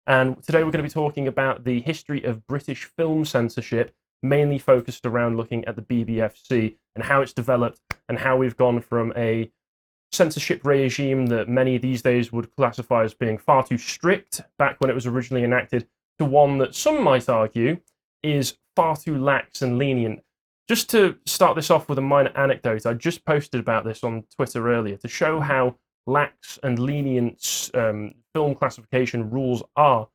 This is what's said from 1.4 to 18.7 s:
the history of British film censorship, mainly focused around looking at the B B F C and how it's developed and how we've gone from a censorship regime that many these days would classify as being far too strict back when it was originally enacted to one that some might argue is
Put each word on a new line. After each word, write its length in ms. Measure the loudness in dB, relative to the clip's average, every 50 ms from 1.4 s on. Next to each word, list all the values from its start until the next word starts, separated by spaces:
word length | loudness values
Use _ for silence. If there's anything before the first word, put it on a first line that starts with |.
| 0 -2 -2 -4 -4
the 160 | -4 -2 -2
history 420 | -2 -4 -6 -8 -8 -8 -8 -6 -4
of 220 | -6 -6 -6 -8
British 380 | -8 -8 -8 -6 -8 -10 -10 -12
film 400 | -12 _ -4 -2 0 0 0 -2
censorship, 680 | 0 0 0 -2 -2 -2 -6 -6 -4 -2 -2 -2 -4 _ _ _ _ _ _ -2
mainly 360 | 0 2 2 2 2 0 0
focused 480 | 2 4 4 4 4 0 -8 -8 -6
around 320 | -4 -2 0 0 0 0 -2
looking 260 | -4 -4 -6 -6 -6
at 120 | -6 -8
the 60 | -10 -6
B 220 | -4 -2 -2 -2
B 160 | -2 -2 -2
F 160 | -2 -2 -4
C 400 | _ _ -2 0 0 0 0 -4 _ _ _ -12
and 100 | -8 -2
how 180 | 0 2 2 2
it's 100 | 0 -4
developed 480 | -4 -2 0 2 2 2 0 -4 _ _ -16 -16 -14 _
and 120 | -8 -6 -2
how 180 | 0 2 2
we've 220 | 2 2 0 0 2
gone 240 | 2 2 2 0 -2
from 320 | -2 -2 -2 -2 -2 -2
a 340 | -2 -2 0 0 -2 -4 -6 _ _ _ _ _ _ _ _ _ _ _ _ 0
censorship 480 | 0 2 2 0 -2 -4 -4 -4 -2 0
regime 640 | 2 2 2 2 0 -2 -2 -2 -2 0 0 0 0
that 200 | 0 0 0 0
many 300 | 0 2 2 2 2 0
these 240 | 0 -2 -2 0 2
days 280 | 2 2 2 2 0 -2
would 220 | -6 -6 -6 _
classify 480 | 0 0 0 0 -2 -4 0 2 2 2
as 100 | 0 -2
being 240 | -4 -4 -4 -4 -2
far 260 | 2 4 4 4 4
too 140 | 2 -2 -4
strict 640 | -4 -6 -10 -4 0 0 0 0 -2 _ -12 -12 -12 _ _ 0
back 180 | 0 0 0 0
when 120 | 0 0
it 40 | 0
was 120 | -2 -2
originally 360 | -4 -4 -4 -4 -4 -2 -2 0
enacted 460 | 2 0 0 0 -2 -4 -6 -6 -6 _ _ _ _ _ -4
to 60 | -2
one 340 | 2 4 6 6 6 4 2
that 160 | 0 -2 -2
some 260 | -2 0 0 2 4
might 280 | 4 4 4 4 2 2
argue 500 | 0 2 0 0 0 0 0 0 0 -2 -6 _ _ _ _ _ _ _ -4
is 340 | -2 0 0 0 -2 -6 _ _ _